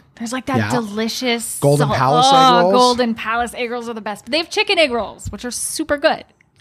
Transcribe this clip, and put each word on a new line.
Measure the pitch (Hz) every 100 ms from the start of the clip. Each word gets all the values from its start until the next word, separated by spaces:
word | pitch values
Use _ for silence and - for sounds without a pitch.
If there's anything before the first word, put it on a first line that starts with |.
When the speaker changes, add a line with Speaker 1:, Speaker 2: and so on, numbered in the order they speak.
| _ -
Speaker 1:
There's, | 233
like, | 254 -
that | 254
Speaker 2:
Yeah. | 208
Speaker 1:
delicious | 247 220 208 226 - 254 233 - -
Speaker 2:
Golden | 143 147 143
Speaker 1:
salt. | 214
Speaker 2:
Palace | 127 240 262
Speaker 1:
Oh, | 262
Speaker 2:
egg | 262 240
rolls? | 180
Speaker 1:
Golden | 247 247 247 240
Palace | 226 220 233 240
egg | - 233
rolls | 240 233
are |
the | 226
best. | 214 202
But | -
they | 302
have | 330
chicken | 392 415 359
egg | 294
rolls, | 233 180 107 -
which | 202
are | 247
super | - - - 311 294
good. | 311 - - _ _ _